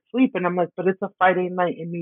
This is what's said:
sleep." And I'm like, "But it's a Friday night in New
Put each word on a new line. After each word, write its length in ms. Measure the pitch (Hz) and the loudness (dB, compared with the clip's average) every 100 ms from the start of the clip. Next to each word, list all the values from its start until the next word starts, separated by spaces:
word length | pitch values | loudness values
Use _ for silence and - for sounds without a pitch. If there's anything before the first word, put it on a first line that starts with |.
| _ | _
sleep." 200 | 240 262 180 | 0 2 2
And 100 | 180 | -2
I'm 100 | 180 | 0
like, 140 | 170 - | -2 -2
"But 100 | 180 | -2
it's 140 | 190 | -2
a 80 | 190 - | -4 2
Friday 320 | 185 180 180 | 2 2 -2
night 260 | 180 175 - | -2 -2 -4
in 120 | 170 | -8
New 80 | 170 | -6